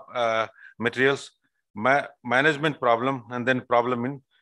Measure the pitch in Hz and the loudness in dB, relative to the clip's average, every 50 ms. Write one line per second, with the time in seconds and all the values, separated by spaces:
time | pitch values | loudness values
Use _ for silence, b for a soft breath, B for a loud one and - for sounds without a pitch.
0 | - - 113 123 120 113 113 113 110 - B B B B B B 110 117 117 123 | -2 -8 -4 -2 0 0 0 0 -2 -4 B B B B B B -4 -2 0 2
1 | 131 139 139 135 - - _ _ _ _ _ _ _ _ - 104 107 127 139 143 | 2 2 2 0 -4 -12 _ _ _ _ _ _ _ _ -8 -2 0 2 2 2
2 | - - - _ - 123 123 127 143 160 151 139 151 160 135 - 131 120 117 117 | 0 -4 -10 _ -6 -2 0 2 4 2 2 2 0 -2 -2 0 2 2 2 2
3 | 123 135 139 127 113 110 123 123 117 127 127 127 - - 123 120 117 127 127 120 | 2 -2 -4 -4 -8 -10 -8 -4 0 0 0 0 0 0 2 2 2 2 0 -2
4 | 120 131 143 135 _ _ _ _ | -4 -6 -6 -8 _ _ _ _